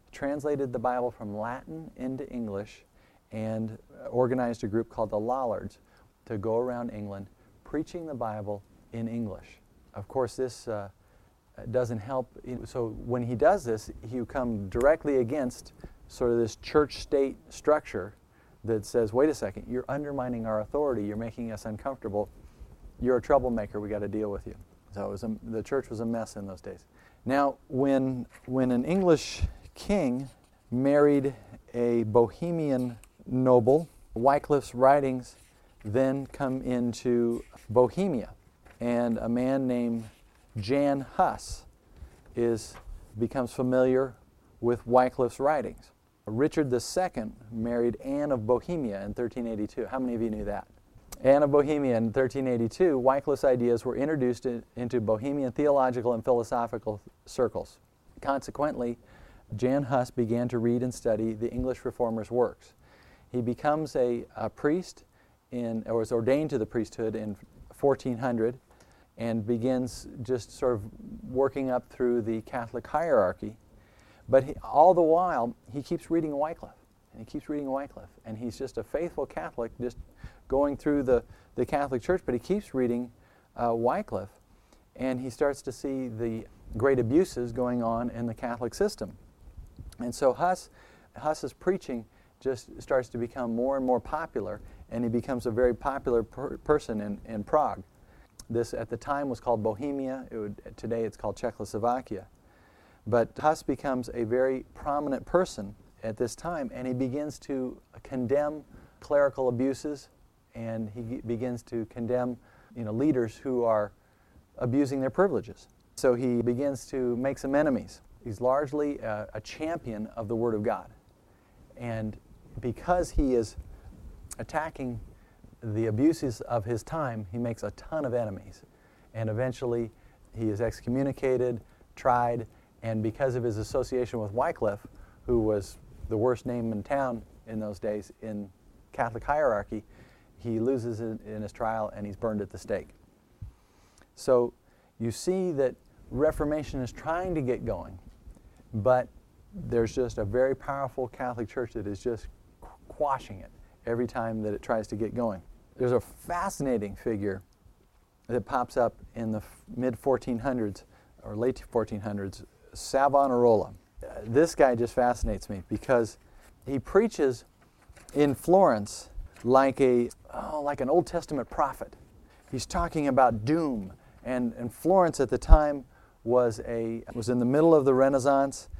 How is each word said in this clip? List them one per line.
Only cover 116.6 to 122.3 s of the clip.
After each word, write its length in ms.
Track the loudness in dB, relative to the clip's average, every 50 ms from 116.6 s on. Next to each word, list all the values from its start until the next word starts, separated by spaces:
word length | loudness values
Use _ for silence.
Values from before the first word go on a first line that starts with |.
| 0 -2 -4 -4 -8 -6
to 280 | -4 -2 -2 0 0
make 240 | 0 -2 -2 -4 -4
some 160 | -4 0 2
enemies. 460 | 2 4 2 2 0 -2 -6 -16 -20 -20 -20 -20 -16 -12
He's 180 | -10 -6 -2
largely 580 | 2 2 2 2 0 0 -2 -2 -2 -2 -2 -4
a, 280 | -4 -6 -6 -6 -6 -8 -10
a 80 | -12
champion 640 | -12 -12 -10 -8 -6 -4 -6 -6 -6 -8 -6 -6 -8 -8 -8
of 120 | -8 -6 -4
the 80 | -2
Word 180 | 0 0 0 0
of 80 | 0
God. 300 | 0 0 -2 -2 -4 -12 -20 -20 _ _ _ _ _ _ _ _ _ _ _ -20 -20 -20 -16 -12
And 400 | -8 -6 -6 -4 -6 -6 -8 -10 _ -20